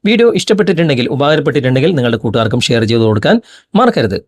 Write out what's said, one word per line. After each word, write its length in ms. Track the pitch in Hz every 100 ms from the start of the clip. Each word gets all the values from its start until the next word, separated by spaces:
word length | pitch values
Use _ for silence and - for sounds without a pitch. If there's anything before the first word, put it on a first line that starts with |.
| 202
വീഡിയോ 200 | 233 233 202
ഇഷ്ടപ്പെട്ടിട്ടുണ്ടെങ്കിൽ, 680 | - 214 196 170 165 127 120 135
ഉപകാരപ്പെട്ടിട്ടുണ്ടെങ്കിൽ 760 | 143 151 151 139 127 131 160 156
നിങ്ങളുടെ 200 | 120 113
കൂട്ടുകാർക്കും 380 | 117 113 110 123 -
ഷെയർ 140 | 117 110
ചെയ്ത് 140 | 117 113
കൊടുക്കാൻ 280 | 107 143 226 - - _ 202
മറക്കരുത്. 380 | 240 202 113 92